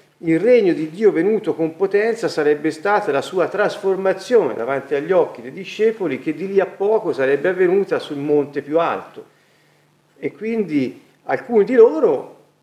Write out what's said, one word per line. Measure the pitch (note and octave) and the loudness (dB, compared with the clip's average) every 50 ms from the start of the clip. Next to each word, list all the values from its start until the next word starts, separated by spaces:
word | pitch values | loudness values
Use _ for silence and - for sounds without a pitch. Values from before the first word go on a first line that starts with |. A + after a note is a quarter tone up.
| _ _ _ - | _ _ _ -6
il | - E3 D#3+ E3 | -2 0 0 2
regno | F#3 A#3+ B3 A#3 G#3 F3 | 4 4 4 6 4 4
di | D#3 C#3+ D#3+ D#3 | 2 0 -4 -6
Dio | D#3+ F#3+ A3 G3 | -2 0 2 2
venuto | D#3 D#3+ E3+ G#3 A3+ G3+ - E3 C#3+ | 4 2 2 2 0 0 -2 -4 -4
con | - E3 D#3+ D#3+ | -2 -4 -4 -4
potenza | - G3 F#3+ G3 G3+ G#3+ A#3 A3 A3+ F3+ D#3+ | -2 -2 0 0 0 0 0 -2 -2 -4 -4
sarebbe | - D#3+ D3 D3 D3 D3 D3+ D#3+ | -2 0 2 2 2 2 0 -4
stata | - - - G3+ G#3 G3 - D#3+ | -4 -2 0 0 0 0 0 0
la | C#3 C#3 | -2 -2
sua | B2+ - F#3 F#3 D#3+ - | -4 -2 -2 -2 -2 0
trasformazione | - G3 G#3+ A3 G#3+ - - G3 F#3+ F#3 F#3+ F#3+ F#3+ F#3+ - - B3 A3 F3 B2+ G#2+ | 0 -2 -2 -2 -2 -2 -2 -2 -2 0 0 -2 -2 -2 -2 2 2 2 2 2 -2
davanti | A2 A2+ B2+ C#3 C3+ C3+ - D3 | -4 -4 -4 -4 -4 -4 -4 -4
agli | C#3 D3+ E3 | -2 0 2
occhi | F#3 F3 D#3+ - - - | 2 2 2 0 -2 -10
dei | A2+ B2+ | -16 -16
discepoli, | D3 F3+ F#3 - - - G#3+ A3+ A3 - F#3+ D#3 C3 A#2+ | -14 -14 -14 -10 -4 0 0 0 0 -2 -4 -4 -4 -4
che | - D#3+ D3 | -6 -6 -6
di | D3 F#3 | -6 -6
lì | F#3+ G3 F#3+ | -2 0 0
a | F3+ | 0
poco | F#3 - - G3 G#3 A3+ G#3 F3+ E3+ | 0 -2 -2 0 0 0 0 0 -2
sarebbe | C3 C3 C3+ C3 C#3+ C#3 C#3+ F3+ | -2 0 0 0 0 0 0 0
avvenuta | F3+ F3+ F#3 E3+ F#3 G3+ F#3+ - D#3 B2+ | 0 2 2 2 2 2 0 0 -2 -4
sul | - - D3+ | -4 -6 -8
monte | C#3+ C#3+ D3+ D3 D3 C#3 C#3 C#3+ D3 | -6 -2 0 0 0 0 -2 -4 -8
più | - C3 D3+ E3 | -4 -2 0 0
alto. | E3 D3 G#2+ F2 D#2 - - A2 - - _ _ _ _ _ _ _ _ _ _ _ _ _ _ _ _ _ | 0 0 -2 -4 -8 -12 -18 -20 -20 -20 _ _ _ _ _ _ _ _ _ _ _ _ _ _ _ _ _
E | - - C#3 | -10 -10 -10
quindi | - - G#3 A3+ A3+ A3+ G3+ D#3+ D3+ C#3+ B2+ A2+ - - - _ _ _ _ | -8 -8 -6 -4 -2 -2 -2 -2 0 -2 -2 -2 -4 -10 -18 _ _ _ _
alcuni | - C3+ - - - A#3+ G#3+ G3 | -4 -4 -4 -2 2 2 4 4
di | A3+ C4 | 6 6
loro | B3 A3+ B3+ D4+ D#4+ C4 F#3 C#3 A2+ - - - - _ _ _ _ | 8 8 8 6 4 2 2 2 0 -4 -8 -18 -20 _ _ _ _